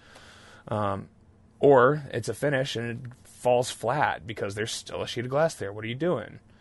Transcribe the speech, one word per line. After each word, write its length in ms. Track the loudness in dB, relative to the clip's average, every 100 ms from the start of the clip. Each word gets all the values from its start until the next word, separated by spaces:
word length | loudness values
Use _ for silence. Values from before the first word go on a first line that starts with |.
| -20 -20 -20 -20 -20 -18 -6
Um, 420 | -4 -2 -4 -8 _ -20 -20 _ 2
or 440 | 8 8 8 4 -2
it's 180 | -6 -4
a 40 |
finish 420 | -2 0 0 -2 -4
and 140 | -6 -8 -12
it 60 | -16 -20
falls 440 | -4 2 2 2
flat 560 | -4 -2 0 0 -2 -8
because 260 | -6 -6 -4
there's 160 | -6
still 300 | -6 -8 -8
a 60 | -6
sheet 180 | -6 -2
of 60 |
glass 240 | 0 0 -2
there. 180 | -10
What 100 | -8
are 40 | -8
you 80 | -2
doing? 440 | -2 -2 -6 -16 -20 -20